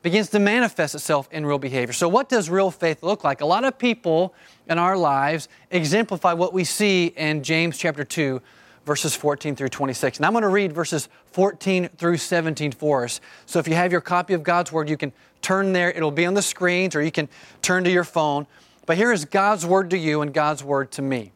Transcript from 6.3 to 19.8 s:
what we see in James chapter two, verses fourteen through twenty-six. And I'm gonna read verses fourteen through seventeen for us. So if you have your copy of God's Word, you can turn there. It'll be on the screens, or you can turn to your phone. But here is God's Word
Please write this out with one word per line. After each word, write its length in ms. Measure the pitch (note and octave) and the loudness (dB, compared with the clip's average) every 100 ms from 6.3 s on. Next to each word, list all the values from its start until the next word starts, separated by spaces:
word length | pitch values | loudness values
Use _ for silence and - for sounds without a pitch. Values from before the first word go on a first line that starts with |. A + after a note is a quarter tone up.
what 200 | E3+ F3+ | 0 0
we 100 | F#3 | 0
see 440 | E3 - G#3 F#3 E3+ | -2 0 2 2 0
in 360 | - D#3 D#3 | -2 -2 -2
James 340 | C3+ D#3+ E3+ - | -2 0 0 -2
chapter 260 | E3+ D3 | -4 -4
two, 380 | C#3 - C#3+ C3 - - - - - | -6 -2 -2 -2 -8 -20 -20 -16 -4
verses 300 | C#3+ D#3 - | -2 -2 -2
fourteen 400 | D3+ C#3+ D3+ C#3 | -2 -2 -4 -4
through 140 | C3 | -6
twenty-six. 480 | - C#3 B2 C3+ - | -4 -4 -2 -4 0
And 80 | D#3 | 0
I'm 80 | |
gonna 140 | A3+ G#3+ | 2 2
read 240 | G3 G3 | 2 0
verses 380 | D3+ E3 D#3 - _ _ | -2 -4 -4 -6 _ _
fourteen 640 | - G3 G3 F#3+ F#3 F3 - | 0 0 0 -2 0 -2 -2
through 200 | E3+ E3+ | 0 0
seventeen 540 | - E3+ D#3+ C#3+ D3 | 0 0 0 -4 -6
for 320 | B2+ D3+ C#3 | -2 0 0
us. 160 | A#2+ - - - - | 0 -6 -12 -20 -4
So 140 | E3+ | -2
if 80 | D#3+ | 0
you 80 | E3 | 0
have 160 | F3+ | 2
your 100 | F3 | 0
copy 320 | - F3+ F3 | 0 -2 0
of 100 | F3+ | -2
God's 280 | D3+ F3 F3 | 2 0 0
Word, 180 | D#3+ D3+ | -4 -2
you 80 | D#3 | -4
can 140 | C#3+ - _ _ | -4 -8 _ _
turn 320 | - F#3+ G3 | -2 0 2
there. 180 | F#3 F3 | 2 0
It'll 200 | E3+ D#3+ | 0 -2
be 140 | D3 F3 | 0 0
on 100 | G3+ | 0
the 60 | |
screens, 540 | F#3+ - F3+ F3 F#3 D#3 | -2 -2 0 0 0 0
or 60 | |
you 100 | D#3 | 0
can 160 | E3 D3+ - - - | -2 -6 -10 -20 -6
turn 220 | - F#3 | 0 2
to 80 | F3 | 4
your 140 | F3+ E3+ | 2 2
phone. 420 | E3+ D3+ C#3+ D3 - _ _ - | 0 0 -2 -6 -16 _ _ -2
But 120 | E3 | 2
here 140 | A#3 | 2
is 140 | G#3+ D3 | 2 0
God's 400 | G3 G3+ G#3+ E3+ | 2 2 2 2
Word 240 | F#3+ | 2